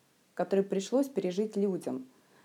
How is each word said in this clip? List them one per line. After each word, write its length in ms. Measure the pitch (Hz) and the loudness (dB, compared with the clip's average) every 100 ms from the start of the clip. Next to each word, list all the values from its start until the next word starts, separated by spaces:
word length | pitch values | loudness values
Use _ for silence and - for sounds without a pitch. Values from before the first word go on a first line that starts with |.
| _ _ _ - | _ _ _ -6
который 280 | 180 196 | 0 2
пришлось 460 | 196 196 196 254 277 | 2 0 2 2 2
пережить 480 | - 190 180 214 202 | 0 -2 0 0 0
людям, 500 | 202 175 131 127 - - _ - | 0 0 -4 -6 -8 -18 _ -20